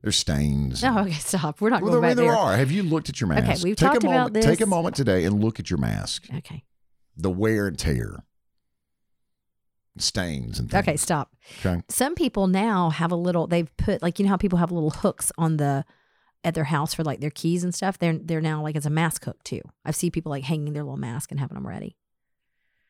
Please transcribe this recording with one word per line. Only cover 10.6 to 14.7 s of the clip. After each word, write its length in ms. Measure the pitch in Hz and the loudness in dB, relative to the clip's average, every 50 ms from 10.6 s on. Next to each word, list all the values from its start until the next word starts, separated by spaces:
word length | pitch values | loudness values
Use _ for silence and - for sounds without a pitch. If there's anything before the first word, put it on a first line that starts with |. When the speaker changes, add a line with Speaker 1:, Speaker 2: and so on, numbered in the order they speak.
| 60 - | -4 -2
Speaker 1:
things. 120 | - 196 | 0 0
Speaker 2:
Okay, 160 | 196 - 147 - | 0 0 0 -2
stop. 360 | - - 175 147 135 - _ _ _ - - - | -2 0 -2 -2 -2 -6 _ _ _ -20 -10 -4
Speaker 1:
Okay. 220 | - 95 87 87 - - | -2 0 0 -2 -4 -4
Speaker 2:
Some 260 | - - 254 285 349 | -2 0 0 0 0
people 320 | - - 254 - 208 196 | 0 0 0 0 0 2
now 440 | 185 185 190 208 233 208 185 175 165 | 2 2 2 2 2 2 2 2 0
have 200 | 151 151 170 165 | 0 0 -2 -2
a 60 | 180 | -2
little, 300 | 170 175 180 175 170 156 | -2 -2 0 0 0 0
they've 280 | 170 175 175 165 - - - | 0 0 0 0 -2 -4 -2
put, 240 | - - 196 170 | 0 0 0 0
like, 160 | - 175 - - | 0 -2 0 2
you 80 | 202 | 2
know 20 | 196 | 2
how 80 | 196 | 2
people 220 | 180 - 196 180 170 | 2 2 2 2 2
have 120 | 170 160 | 2 2